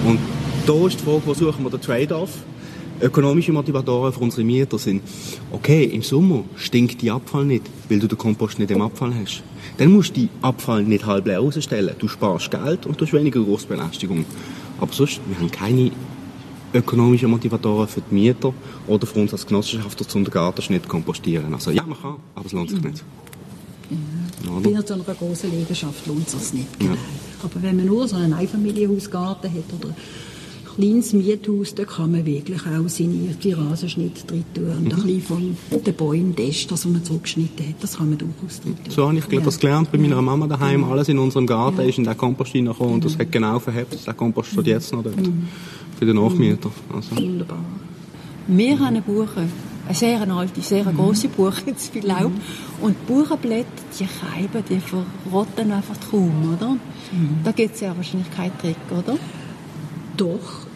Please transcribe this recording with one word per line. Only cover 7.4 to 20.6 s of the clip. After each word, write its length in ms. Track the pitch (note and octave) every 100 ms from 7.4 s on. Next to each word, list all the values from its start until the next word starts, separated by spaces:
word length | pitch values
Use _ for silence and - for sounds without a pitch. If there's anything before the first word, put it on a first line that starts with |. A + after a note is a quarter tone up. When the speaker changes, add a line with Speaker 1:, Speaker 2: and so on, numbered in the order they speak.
| C#3+
Speaker 1:
nicht, 180 | B2 - - -
weil 120 | G#2
du 80 | G#2+
den 100 | A2
Kompost 400 | A#2 G#2+ G#2+ -
nicht 140 | G2+
im 100 | G2
Abfall 320 | G#2+ - B2 A#2
hast. 220 | G2 - - - - -
Dann 140 | C3+
musst 240 | G3+ F3 -
du 40 |
den 80 | A#2 -
Abfall 420 | C3 B2 - A2
nicht 220 | G#2 G#2 G#2+
halb 220 | G2 G2
leer 120 | F#2+
rausstellen. 540 | C3+ D3+ - A2 F#2 -
Du 80 | G#2+
sparst 420 | - G#2+ F2 -
Geld 380 | - B2+ F3 -
und 120 | D3+
du 60 | D#3
hast 80 |
weniger 260 | D3+ D3 B2+
Geruchsbelästigung. 880 | G#2 G#2 - F#2+ D#2+ - F#2 E2+ D2+ - - - - -
Aber 120 | -
sonst, 280 | - C#3+ - -
wir 100 | F#2
haben 140 | E2+
keine 400 | - G2 B2+ B2+ - - - - - - - -
ökonomischen 560 | A#2+ - A#2+ A#2+ B2 A#2+
Motivatoren 560 | A2+ A2+ A2 A2 G#2+ G#2+
für 140 | -
die 120 | -
Mieter 400 | G2+ A2 B2 C3+ B2+ - - -
oder 200 | G#2 -
für 120 | G#2+
uns 120 | G#2
als 140 | G2+ -
Genossenschaft, 680 | G2+ G#2 A2+ G2+ - - G#2
um 80 |
den 80 | F#2+
Gartenschnitt 520 | F#2 E2+ -